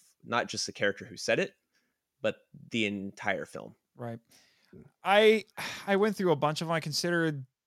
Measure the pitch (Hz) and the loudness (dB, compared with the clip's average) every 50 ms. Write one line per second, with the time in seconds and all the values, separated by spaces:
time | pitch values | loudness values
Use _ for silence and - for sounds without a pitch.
0 | _ _ _ _ - 110 117 120 - 101 - 104 - - - - 107 101 95 - | _ _ _ _ -8 -4 -2 -2 -2 -2 -4 -6 -6 -8 -4 -2 0 0 0 -2
1 | - 117 - - - - 113 147 196 - - _ _ _ _ _ _ _ _ _ | -8 -16 -14 -6 -2 0 0 0 0 -2 -6 _ _ _ _ _ _ _ _ _
2 | _ _ _ _ - 110 - - _ _ - - - - - 113 107 101 101 98 | _ _ _ _ -4 -4 -4 -6 _ _ -20 -20 -12 -6 -2 0 0 0 0 -4
3 | 95 98 - - - 104 95 73 78 - - - 52 - - _ _ _ _ 127 | -6 -8 -10 -6 -4 -4 -4 -4 -6 -8 -12 -14 -14 -14 -18 _ _ _ _ -12
4 | 123 117 117 113 - _ _ - _ _ _ _ _ _ - - - - _ _ | -10 -10 -10 -12 -14 _ _ -20 _ _ _ _ _ _ -20 -20 -20 -20 _ _
5 | - 180 196 208 220 214 220 214 - - _ - - - - - - 202 196 190 | 0 4 6 8 8 8 6 4 2 -4 _ -12 -10 -10 -10 -8 -2 0 2 2
6 | 208 220 196 - 190 180 156 131 147 147 156 - 175 160 170 160 - 160 139 - | 2 2 2 2 2 2 2 2 2 0 0 -2 -2 -2 -2 -2 -2 -4 -4 -2
7 | - 175 175 170 165 160 147 139 131 - _ _ _ | -2 0 0 2 2 0 -2 -4 -8 -12 _ _ _